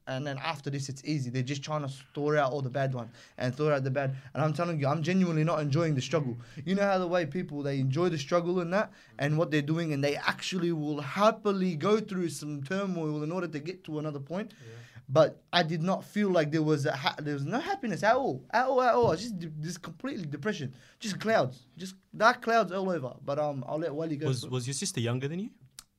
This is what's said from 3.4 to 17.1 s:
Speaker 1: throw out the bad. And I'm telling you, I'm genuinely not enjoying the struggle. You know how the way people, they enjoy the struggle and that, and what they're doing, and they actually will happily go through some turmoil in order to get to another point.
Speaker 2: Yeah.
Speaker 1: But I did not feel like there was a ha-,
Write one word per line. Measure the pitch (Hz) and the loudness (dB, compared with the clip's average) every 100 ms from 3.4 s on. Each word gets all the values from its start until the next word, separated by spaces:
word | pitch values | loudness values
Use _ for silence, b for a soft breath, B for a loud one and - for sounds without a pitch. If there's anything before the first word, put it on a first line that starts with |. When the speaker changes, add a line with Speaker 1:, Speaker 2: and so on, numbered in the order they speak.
| 127 | -2
Speaker 1:
throw | 131 151 | 0 2
out | 143 | 2
the | 135 | 0
bad. | 135 139 135 B | 0 -2 -4 B
And | - | -2
I'm | 156 | 0
telling | 156 175 160 | 0 -2 0
you, | 135 | 0
I'm | 156 | 0
genuinely | 156 185 180 156 | 2 4 4 4
not | 156 156 | 2 2
enjoying | 147 147 165 | 2 2 2
the | 139 | 2
struggle. | - 165 135 117 B B | 0 0 0 -6 B B
You | 139 | -2
know | 196 | 2
how | 202 190 | 2 2
the | 180 | 2
way | 180 156 | 0 0
people, | 185 180 143 | -2 -4 -4
they | 139 139 | -2 0
enjoy | 131 135 180 | 2 2 2
the | 160 | 2
struggle | - 175 170 185 | 0 2 2 0
and | 170 | 0
that, | 190 220 B B - | 0 -2 B B -4
and | 139 151 | 0 2
what | 170 | 2
they're | 151 | 2
doing, | 143 160 170 | 2 0 0
and | 143 | 0
they | 143 143 | 0 0
actually | - 196 - 185 170 | -2 -2 -4 0 0
will | 165 147 147 | 0 -2 -4
happily | 135 185 214 220 208 196 185 160 | -4 4 4 4 2 2 0 0
go | 175 214 | 2 2
through | 220 185 175 | 2 -2 -2
some | 135 147 147 | -4 -8 -8
turmoil | 139 190 202 175 156 151 | -4 -2 -2 -2 -2 -2
in | 151 | -4
order | 180 175 | -4 -4
to | 151 | -6
get | 151 185 | -8 -10
to | - 151 | -8 -6
another | 156 143 | -4 -6
point. | 139 175 226 B | -6 -6 -8 B
Speaker 2:
Yeah. | 120 113 120 B - | -18 -18 -18 B 2
Speaker 1:
But | 143 143 - _ | 6 6 4 _
I | 175 | 2
did | 165 170 | 2 2
not | 170 190 | 0 -2
feel | - 208 208 | -2 0 4
like | 180 151 | 4 4
there | 160 | 2
was | 151 151 139 | 4 2 2
a | 135 | 0
ha-, | 151 | -2